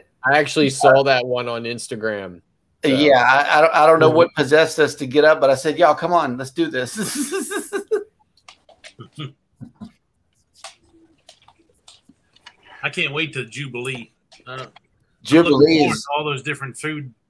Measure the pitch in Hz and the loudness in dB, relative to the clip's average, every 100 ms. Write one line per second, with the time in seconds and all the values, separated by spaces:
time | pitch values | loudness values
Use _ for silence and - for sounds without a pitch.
0 | - _ 127 143 147 - 143 131 139 135 | -8 _ 0 0 0 0 0 2 4 4
1 | 139 131 123 123 120 117 117 117 - 117 | 4 0 0 -4 -4 -8 -8 -10 -10 -8
2 | 110 104 95 87 _ _ _ _ 156 135 | -6 -6 -10 -16 _ _ _ _ -2 2
3 | 147 127 120 135 147 156 160 160 156 160 | 4 4 4 4 2 2 4 4 4 6
4 | 160 156 170 - 135 151 160 - 143 - | 4 4 2 0 2 2 2 2 -2 -2
5 | 135 131 151 156 139 131 156 147 165 151 | -4 2 4 4 2 2 -2 2 2 2
6 | 165 175 147 123 131 - 160 127 127 214 | 0 -2 -2 -6 -10 -4 -4 -4 -6 -6
7 | 208 - 285 370 294 392 - 403 403 415 | -6 -6 -6 -6 -6 -8 -8 -10 -6 -6
8 | 415 _ _ _ - _ _ _ - - | -6 _ _ _ -20 _ _ _ -20 -20
9 | - - 143 - _ _ - _ - _ | -20 -16 -16 -16 _ _ -20 _ -20 _
10 | _ _ _ _ _ _ - - _ 330 | _ _ _ _ _ _ -20 -20 _ _
11 | 330 _ _ _ _ _ _ _ _ _ | _ _ _ _ _ _ _ _ _ _
12 | _ _ _ _ - _ _ - 147 147 | _ _ _ _ -20 _ _ -12 -10 -6
13 | 156 143 160 135 113 113 143 120 123 131 | -6 -6 -8 -8 -12 -12 -14 -12 -10 -12
14 | 113 _ _ _ - 131 127 _ _ _ | -16 _ _ _ -18 -16 -16 _ _ _
15 | _ _ - 151 170 135 151 156 139 110 | _ _ 2 4 4 4 4 4 2 -2
16 | - 147 151 139 113 143 135 117 151 151 | -6 -6 -6 -8 -8 -10 -12 -12 -10 -10
17 | 135 113 _ | -14 -20 _